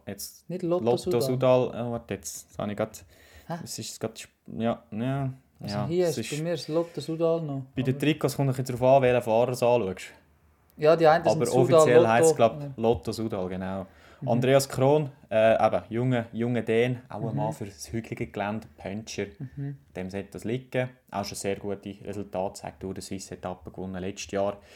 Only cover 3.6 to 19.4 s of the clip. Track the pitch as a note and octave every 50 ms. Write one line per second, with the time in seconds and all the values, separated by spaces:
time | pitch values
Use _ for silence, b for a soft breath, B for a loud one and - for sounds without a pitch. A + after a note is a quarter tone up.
3.6 | - - - - A2+ - - - - - - - - - _ _ _ - - -
4.6 | A2+ A#2 - - - - - G#2+ A#2+ C3 C3+ C#3 C3+ C3 C3 - _ _ _ -
5.6 | - G#2 G2+ B2+ C3 C#3 E3+ F3+ F3+ E3 C#3+ A#2 A2+ - D3+ D3 D#3 E3+ E3+ C#3
6.6 | - - D3+ E3+ E3+ E3+ - D3+ C3+ - D#3+ D#3+ E3+ E3 E3 E3 D#3+ D3 C#3 C3+
7.6 | C3 - - C3 B2 C3 C3+ C#3+ C#3+ D3 D#3 - - C3+ - - C#3 C3+ B2+ C3
8.6 | B2+ C3 B2 A#2 B2+ B2+ C3+ C#3 C3 B2 B2 A#2+ - A2+ A2 A#2 B2 B2+ B2 B2
9.6 | B2 A#2+ B2 A#2 G2+ F#2+ F#2 - - - - - _ _ _ _ _ _ _ _
10.6 | _ _ _ - D3+ D3+ E3 E3 E3 D3+ D#3+ F3 D#3+ - - D#3+ A#2+ - - C3
11.6 | B2+ - E3 D#3+ D#3 B2+ A#2+ A#2+ A2+ A2+ A2+ A#2+ B2 D#3+ D3+ C3 A#2 A2+ - D3
12.6 | C#3+ C#3+ C3 A2+ A2+ A2+ A#2+ - - A#2 G2+ A2 A2 A2 A2 G2 F#2 F2+ F#2+ F#2
13.6 | F#2 F#2 F#2+ G2 F#2+ - b b b b b b C3+ B2+ A#2 A#2+ A#2+ A#2 C3+ C#3
14.6 | C3+ - - B2+ C3 C3+ D3+ D#3 D3+ C3+ - _ - - A2 A2 A2 A2+ A2 -
15.6 | A2 A2 G#2+ F2 - - G#2+ A#2 B2+ C3 B2+ A#2 A2+ - - A2 A#2 A#2+ B2 A#2
16.6 | G2 - A2 A2+ A#2+ B2+ B2 A#2 - - - G#2 A2+ A2+ B2 C#3 G#2+ A2 A2 -
17.6 | G#2+ G2+ - - - - - A2+ A2+ - A#2 - A#2 A2+ - G#2+ G2 G#2 G#2+ A2
18.6 | A2 - _ - - F#2 G2 A2 A2 - - - G3+ G3+ - -